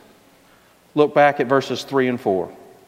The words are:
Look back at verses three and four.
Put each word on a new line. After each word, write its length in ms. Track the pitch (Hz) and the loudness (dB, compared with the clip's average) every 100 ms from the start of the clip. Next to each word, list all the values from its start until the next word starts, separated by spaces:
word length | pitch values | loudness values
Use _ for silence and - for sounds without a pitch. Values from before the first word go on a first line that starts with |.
| - _ _ _ _ _ _ _ _ | -20 _ _ _ _ _ _ _ _
Look 200 | 151 147 | 0 2
back 240 | 147 147 135 | 4 2 2
at 60 | 123 | 0
verses 380 | 139 - 127 | 0 -2 -8
three 240 | - 139 127 | -4 -2 0
and 120 | 120 | -2
four. 300 | 110 92 85 - - - | -2 -2 -4 -12 -20 -20